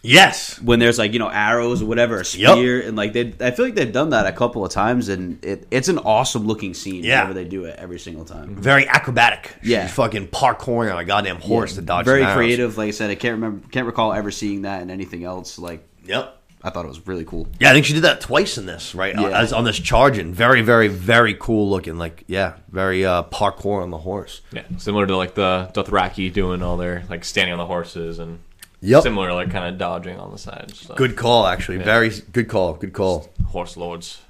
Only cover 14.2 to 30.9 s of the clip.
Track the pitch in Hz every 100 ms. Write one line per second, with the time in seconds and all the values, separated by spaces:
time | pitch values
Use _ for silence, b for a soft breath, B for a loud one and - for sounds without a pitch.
14.2 | 104 - 107 101 98 98 90 92 92 87
15.2 | 87 92 85 - 87 82 _ _ 87 104
16.2 | - - _ _ - 90 82 69 92 90
17.2 | 80 - 82 - 143 135 135 151 160 135
18.2 | - 135 202 - 92 78 - 87 95 98
19.2 | 98 98 110 113 117 104 - 113 139 110
20.2 | 82 90 117 127 113 117 107 98 92 113
21.2 | 113 101 - 110 104 98 87 82 85 82
22.2 | - 92 92 - - 92 95 92 95 90
23.2 | 85 - 101 - 98 101 90 82 85 98
24.2 | 85 - - - - 90 - 104 98 92
25.2 | 90 - 95 92 92 - 95 98 92 -
26.2 | 92 101 92 90 90 87 87 87 90 87
27.2 | - - 92 87 87 87 85 87 85 82
28.2 | 82 85 - - - _ 92 131 123 104
29.2 | 92 87 90 95 87 92 90 85 90 90
30.2 | 95 104 - - - - -